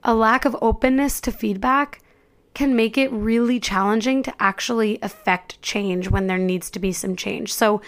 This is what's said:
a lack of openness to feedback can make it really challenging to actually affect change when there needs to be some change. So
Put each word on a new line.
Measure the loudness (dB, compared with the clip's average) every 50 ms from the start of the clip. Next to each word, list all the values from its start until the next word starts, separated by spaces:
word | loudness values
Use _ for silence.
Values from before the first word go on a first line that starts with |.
| 0
a | 2 2
lack | 4 4 4 2 2 2
of | 0 -2 0
openness | 0 0 0 2 2 2 2 2 2 0 -2 -2
to | -4 -6 -6
feedback | -2 -2 -2 -2 0 0 2 2 2 0 -2 -6 -18 _ _ _ _ _ _ _ _ _ _ -6
can | -2 0 2 2 2
make | 2 2 2 0
it | 0 0
really | 0 -2 0 2 2 2 4 2 0 0
challenging | -2 -2 -2 0 2 2 2 2 2 2 0 0 0
to | -2 -4 0
actually | 0 0 0 0 -4 -2 0 0 0 0 0 -2
affect | -4 -8 -8 -4 0 0 0 0 0 -8 -18 -12
change | -8 -6 -4 -2 -2 -2 -2 -2 -2 0
when | 0 0 0 0
there | 0 0
needs | 0 0 0 -2 -4 -6
to | -8 -4
be | -4 -4 -4
some | -2 -4 -6 -4 -4
change. | -4 -6 -6 -6 -6 -6 -2
So | 0 2 2 2 0 -2